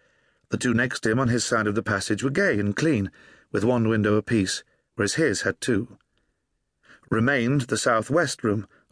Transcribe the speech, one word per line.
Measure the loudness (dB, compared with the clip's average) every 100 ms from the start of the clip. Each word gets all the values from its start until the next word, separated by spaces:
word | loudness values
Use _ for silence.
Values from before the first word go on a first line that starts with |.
| _ _ _ _ -8
The | -4
two | 0
next | 0 0 -2
to | -2
him | 0
on | 2
his | 0
side | 0 0 0
of | -2
the |
passage | -2 -4 -2 -2
were | -2
gay | 0 0 0
and | -2 0
clean, | 0 0 -2 -6 -20 -20 _
with | -2
one | 0 2 2
window | 2 2 2
apiece, | 2 0 0 -4 -10 _ _ -4
whereas | -2
his | 0 0 0
had | -4 -4
two. | -2 -2 -2 -12 _ _ _ _ _ _ _ _ _ -20 -2
Remained | 0 2 2 2 0
the | 0 -2
southwest | 2 2 2 0 0 -2
room, | -2 -2 -4 _ _